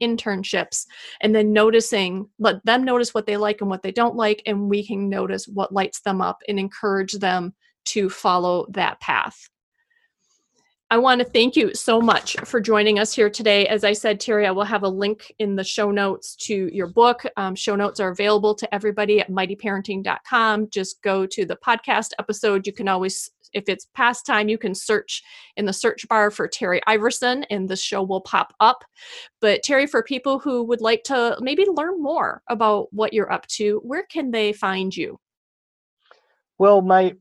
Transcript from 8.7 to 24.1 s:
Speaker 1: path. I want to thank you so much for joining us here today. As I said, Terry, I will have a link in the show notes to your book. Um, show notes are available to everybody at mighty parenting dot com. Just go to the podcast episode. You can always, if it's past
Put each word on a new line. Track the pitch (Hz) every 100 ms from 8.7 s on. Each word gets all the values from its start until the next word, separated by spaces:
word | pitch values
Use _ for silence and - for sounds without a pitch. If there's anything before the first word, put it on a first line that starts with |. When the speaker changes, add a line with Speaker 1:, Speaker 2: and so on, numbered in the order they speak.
| 190 - -
Speaker 1:
path. | - 120 - - - _ _ _ _ _ _ _ _ _ _ _ _ _ -
I | 226
want | 262 247
to | 247
thank | 233 247 311
you | - -
so | - 226
much | 233 180 - - -
for | 240
joining | 208 214 208 208
us | 214
here | - 208
today. | 208 214 202 196
As | 214
I | 208
said, | 208 226 202
Terry, | - 208 202
I |
will | 190
have | 208 214
a | 190
link | 190 202 214 - -
in | 208 196
the |
show | 190 - 208
notes | 202 196 190 - -
to | - 202 185
your | 196 175
book. | 208 240 240 254 -
Um, | 190
show | 190 - 202
notes | 202 -
are | 190
available | 180 208 208 208 208
to | 226
everybody | 202 208 208 208 208
at | 190
mighty | 185 185 202
parenting | 214 196 196 190
dot | 190 - -
com. | 233 220 208 214
Just | 202 190 -
go | 202 190 185
to | - 180
the | 175
podcast | - 226 - 214 220 -
episode. | 196 208 214 196 196
You |
can | 196 196
always, | 185 190 - - _ _
if | 202 202
it's | 185 -
past | - 247